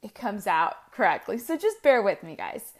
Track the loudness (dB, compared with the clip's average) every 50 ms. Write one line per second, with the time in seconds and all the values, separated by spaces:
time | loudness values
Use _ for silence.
0 | _ -18 _ -8 -8 -6 -6 -6 -2 0 2 2 2 0 -2 -6 -16 _ -4 2
1 | 2 4 4 2 -2 -6 -6 -6 -4 -4 -6 0 0 -2 -2 2 _ 4 4 6
2 | 4 2 0 0 -4 -16 -12 -10 -10 -10 -10 -10 -14 -14 -20